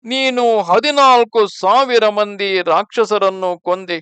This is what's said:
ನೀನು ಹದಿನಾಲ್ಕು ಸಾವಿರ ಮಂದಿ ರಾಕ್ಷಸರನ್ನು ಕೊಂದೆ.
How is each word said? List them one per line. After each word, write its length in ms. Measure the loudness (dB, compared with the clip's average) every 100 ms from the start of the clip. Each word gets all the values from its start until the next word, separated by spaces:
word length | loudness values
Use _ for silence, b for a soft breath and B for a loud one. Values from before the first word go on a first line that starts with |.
ನೀನು 580 | -8 -4 -2 0 0 0
ಹದಿನಾಲ್ಕು 840 | 2 0 0 2 4 4 2 0 -2
ಸಾವಿರ 600 | -2 0 2 2 2 2
ಮಂದಿ 540 | 0 -4 -4 -4 -2
ರಾಕ್ಷಸರನ್ನು 960 | 0 -2 -2 -2 -2 0 0 -2 -6 -6
ಕೊಂದೆ. 400 | -4 -6 -6 -10